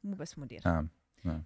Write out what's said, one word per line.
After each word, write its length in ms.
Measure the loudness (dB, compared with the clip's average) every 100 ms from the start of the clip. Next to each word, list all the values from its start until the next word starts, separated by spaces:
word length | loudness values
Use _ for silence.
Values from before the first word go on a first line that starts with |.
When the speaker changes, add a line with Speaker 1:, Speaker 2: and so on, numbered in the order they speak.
Speaker 1:
مو 120 | -6 -4
بس 240 | -6 -8
مدير. 220 | -10 0 4
Speaker 2:
نعم، 240 | 4 2 -6 _ _
نعم. 200 | -2 -2